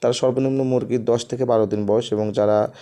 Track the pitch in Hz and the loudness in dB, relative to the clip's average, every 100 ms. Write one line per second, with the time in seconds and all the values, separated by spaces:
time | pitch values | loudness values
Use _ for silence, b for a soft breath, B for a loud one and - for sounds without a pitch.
0 | 120 123 131 127 135 135 131 127 117 123 | -2 0 0 0 0 0 0 0 0 -2
1 | 117 120 - 123 123 113 101 107 101 110 | 0 -2 -2 -4 0 2 2 0 0 0
2 | - 107 107 101 104 104 - B | 0 -2 -2 0 2 2 0 B